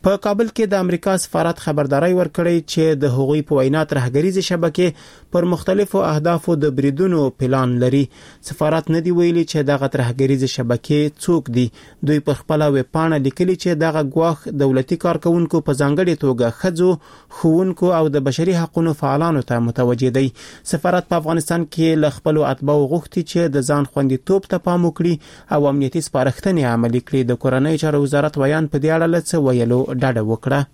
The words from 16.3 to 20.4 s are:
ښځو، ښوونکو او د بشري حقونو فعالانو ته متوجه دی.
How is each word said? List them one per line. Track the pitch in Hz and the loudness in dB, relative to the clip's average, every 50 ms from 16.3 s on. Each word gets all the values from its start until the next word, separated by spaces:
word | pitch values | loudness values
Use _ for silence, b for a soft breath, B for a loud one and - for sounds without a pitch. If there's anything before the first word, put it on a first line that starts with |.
| 127 117 120 117 113 - | 0 0 0 -2 -2 -2
ښځو، | - 185 175 160 180 185 180 B B B B B B B - - | -4 -4 0 2 2 2 0 B B B B B B B -10 -2
ښوونکو | - 165 160 175 190 190 175 - 175 180 180 | 0 2 2 2 2 0 0 0 0 2 2
او | 165 156 156 139 | 2 0 0 0
د | 147 131 135 | 0 -2 -2
بشري | 131 - 165 185 185 170 | -2 0 0 0 0 0
حقونو | 165 156 _ 170 165 165 151 - | -2 -2 _ -2 0 0 -2 -2
فعالانو | - 135 135 143 165 170 160 139 120 - | -2 -2 0 0 0 0 0 -2 -2 -2
ته | 123 117 117 | -2 -2 0
متوجه | 117 117 - 123 120 123 117 131 127 120 131 | -2 0 0 0 0 0 0 0 0 2 0
دی. | 135 127 B B | 0 0 B B